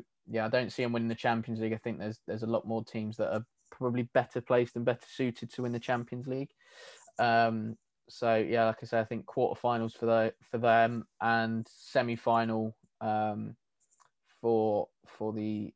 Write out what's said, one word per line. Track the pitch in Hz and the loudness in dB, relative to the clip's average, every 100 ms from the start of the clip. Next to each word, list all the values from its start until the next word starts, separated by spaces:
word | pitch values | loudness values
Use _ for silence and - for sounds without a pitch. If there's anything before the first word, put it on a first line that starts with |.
| - _ - | -8 _ -8
yeah, | 113 110 | -4 0
I | |
don't | 127 113 | 0 -2
see | - | -2
'em | 123 | -2
winning | 117 113 | 0 -2
the | 113 | -2
Champions | 127 113 113 113 | 0 0 -2 -4
League. | 110 | -2
I | 110 | -4
think | 117 82 | -6 -6
there's, | 104 113 - | -8 -8 -8
there's | 107 | -6
a | 113 | -2
lot | 117 - | -2 -2
more | 113 | -6
teams | 110 113 107 110 | -6 -8 -8 -4
that | 110 | -2
are | 107 117 _ _ | -4 -6 _ _
probably | - 127 123 120 | -8 -4 -2 -2
better | 131 123 123 | 0 0 -2
placed | - 123 120 120 | 0 2 2 -2
and | |
better | 120 120 - | -2 -2 -4
suited | - 127 117 120 | -4 -4 -4 -8
to | - | -6
win | 123 | -6
the | 117 | -4
Champions | 117 120 117 123 131 | -2 -4 -4 -8 -6
League. | 131 143 _ _ - - - - - | -6 -6 _ _ -20 -20 -20 -10 0
Um, | 117 117 117 113 110 113 _ _ - | 2 4 4 2 -4 -8 _ _ -20
so | - 117 110 | -4 2 2
yeah, | 104 117 113 | 2 2 2
like | 110 | 0
I | 117 | -2
say, | 117 | 0
I | |
think | 110 117 - | 0 -4 -6
quarterfinals | - 123 - 120 117 113 - | 0 0 0 0 0 -2 -2
for | 113 | 2
the, | 113 110 - _ | 4 2 -2 _
for | 117 | 0
them | 120 113 113 120 - - | 4 6 6 2 -8 -4
and | 113 117 113 113 110 | 0 2 2 -2 -6
semi-final, | - - 139 120 117 123 117 113 110 110 - _ - | -12 -4 0 0 0 2 2 2 0 -4 -6 _ -8
um, | 110 107 107 104 107 110 _ _ _ _ _ _ _ _ | -2 0 0 -4 -8 -12 _ _ _ _ _ _ _ _
for, | 117 113 107 104 - _ - | 2 2 4 0 -2 _ -20
for | - 110 | -8 -6
the, | 107 107 107 104 | -4 -4 -4 -6